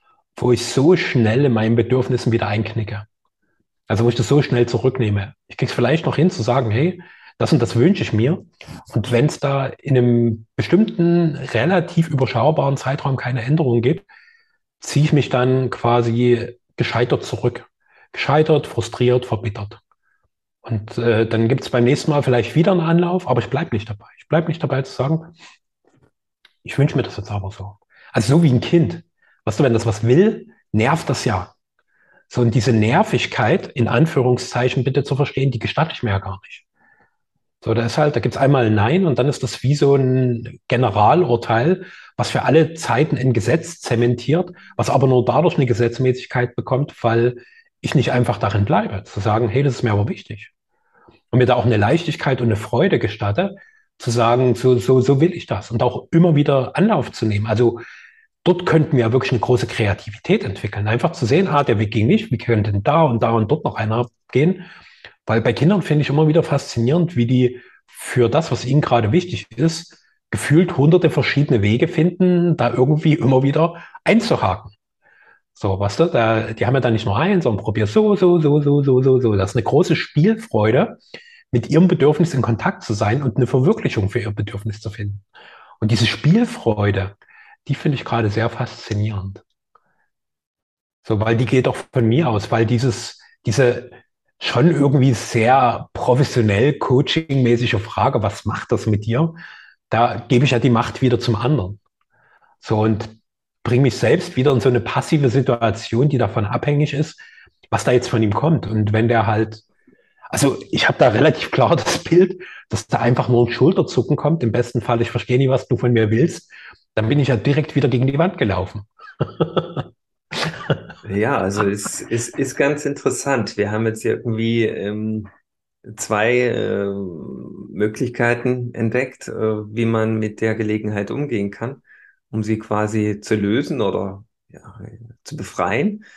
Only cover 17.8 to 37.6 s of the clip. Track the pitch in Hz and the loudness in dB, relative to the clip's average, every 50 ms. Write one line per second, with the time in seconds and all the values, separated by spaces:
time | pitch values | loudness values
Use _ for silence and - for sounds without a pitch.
17.8 | _ _ _ _ _ _ - - - - 139 151 156 156 160 143 - - - - | _ _ _ _ _ _ -12 -6 -2 0 2 2 4 4 2 0 0 -2 -6 -6
18.8 | 110 - - - 127 120 123 127 127 - - 101 104 107 101 - 104 104 - - | -6 -6 -4 0 2 2 2 2 0 -2 -6 -6 -6 -6 -8 -8 -10 -12 -14 -18
19.8 | _ _ _ _ _ _ _ _ _ _ _ _ _ _ _ _ - - 113 107 | _ _ _ _ _ _ _ _ _ _ _ _ _ _ _ _ -10 -6 -6 -6
20.8 | 104 110 - - 117 117 113 107 113 110 113 110 113 113 120 - - - - 127 | -6 -8 -6 -2 0 2 2 2 2 0 0 0 2 2 0 -2 -2 -2 0 2
21.8 | 120 120 143 143 - - 151 143 135 - 123 120 110 - - 151 170 202 190 175 | 2 2 2 0 0 0 0 0 2 2 2 0 0 0 2 2 4 4 2 2
22.8 | 160 160 165 170 175 175 175 185 - - - 127 - - - 131 165 - - 107 | 2 2 2 2 2 0 -2 -4 -2 -2 -2 -2 -2 -2 -4 -6 -4 -4 -6 -6
23.8 | 104 - 107 - - - _ _ _ - - 160 165 165 156 - - 131 135 131 | -6 -8 -12 -14 -16 -20 _ _ _ -2 -2 0 0 -2 -4 -6 -4 -4 -4 -4
24.8 | 135 - - - 127 139 160 160 - - - _ - - - _ _ _ _ _ | -6 -6 -6 -4 -2 -2 -2 -2 -4 -8 -20 _ -20 -20 -20 _ _ _ _ _
25.8 | _ _ _ _ _ _ _ _ _ _ _ _ _ _ _ _ - - - - | _ _ _ _ _ _ _ _ _ _ _ _ _ _ _ _ -18 -8 -2 0
26.8 | 139 147 - 143 120 - - - 98 - 101 101 95 98 - - 98 98 - _ | 0 2 2 0 -4 -4 -6 -12 -10 -8 -6 -6 -6 -8 -10 -14 -16 -16 -18 _
27.8 | _ _ _ _ - - - 113 104 101 139 170 170 151 123 117 - - - 175 | _ _ _ _ -16 -8 -4 -2 0 2 4 4 4 4 4 2 2 2 2 2
28.8 | 156 107 - - - _ _ _ _ _ _ _ - - 104 - 151 131 113 110 | 2 2 -2 -8 -14 _ _ _ _ _ _ _ -8 -6 -2 0 2 2 2 2
29.8 | 110 113 104 - - 113 127 151 202 220 220 - - - - _ _ _ - 107 | 0 -2 -2 0 2 4 4 4 4 4 2 -4 -8 -18 -20 _ _ _ -2 0
30.8 | 107 127 151 160 - - 139 - - 127 107 92 90 - _ _ _ _ _ _ | 2 2 0 0 -2 -4 -4 -2 -2 -2 -2 -4 -6 -8 _ _ _ _ _ _
31.8 | _ _ _ _ _ _ _ _ _ _ - - 123 113 107 127 104 135 117 110 | _ _ _ _ _ _ _ _ _ _ -2 0 2 2 2 2 2 2 2 2
32.8 | 107 110 127 170 220 - - 120 - - - - 120 107 156 202 - - - - | 4 4 2 2 2 2 0 -4 -4 -4 -4 -2 0 0 0 0 -2 -4 -4 -4
33.8 | 120 - - 120 156 160 - 143 123 127 127 120 - - - 123 123 131 - 139 | -2 0 2 2 2 2 2 2 2 2 2 0 -2 -4 -4 -2 -2 0 0 -2
34.8 | 123 135 127 143 135 - 139 127 147 - - - 135 139 120 120 - 107 - - | -2 -2 -2 -2 -2 -2 -2 -2 -2 -4 -2 -2 -2 -2 -2 -2 -4 -4 -2 -2
35.8 | 156 165 - - - 113 98 95 - 95 95 98 - - - - _ _ _ _ | -2 -2 -4 -6 -4 -2 -2 -2 -4 -6 -12 -12 -14 -20 -20 -20 _ _ _ _
36.8 | _ _ _ _ _ _ _ _ _ _ _ _ _ _ _ _ | _ _ _ _ _ _ _ _ _ _ _ _ _ _ _ _